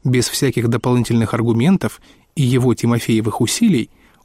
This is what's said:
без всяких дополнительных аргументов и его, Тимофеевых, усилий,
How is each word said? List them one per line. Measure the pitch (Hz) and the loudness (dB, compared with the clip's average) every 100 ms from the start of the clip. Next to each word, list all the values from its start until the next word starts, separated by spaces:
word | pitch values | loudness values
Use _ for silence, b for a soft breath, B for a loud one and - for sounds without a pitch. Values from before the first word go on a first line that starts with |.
без | 131 123 117 | -2 0 0
всяких | - 135 127 117 | -2 -2 0 0
дополнительных | 117 127 123 117 120 113 117 | 0 0 0 2 0 0 -2
аргументов | 117 113 139 190 110 - b b _ - | -2 0 2 2 0 -8 b b _ -4
и | |
его, | 127 127 123 | 0 2 2
Тимофеевых, | 113 117 120 - 110 107 - | 0 0 0 0 0 0 -2
усилий, | 120 - 233 143 - b b b | -2 0 2 2 -2 b b b